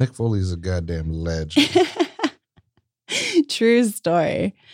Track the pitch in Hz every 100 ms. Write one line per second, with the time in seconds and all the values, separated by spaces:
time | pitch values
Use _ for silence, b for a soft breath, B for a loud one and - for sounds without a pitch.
0 | 131 - 117 104 92 87 90 90 82 82
1 | 80 80 82 80 78 151 302 359 359 -
2 | 349 - 294 - _ _ _ _ _ _
3 | _ - - 370 294 - 226 233 240 208
4 | - 170 156 - 202 - b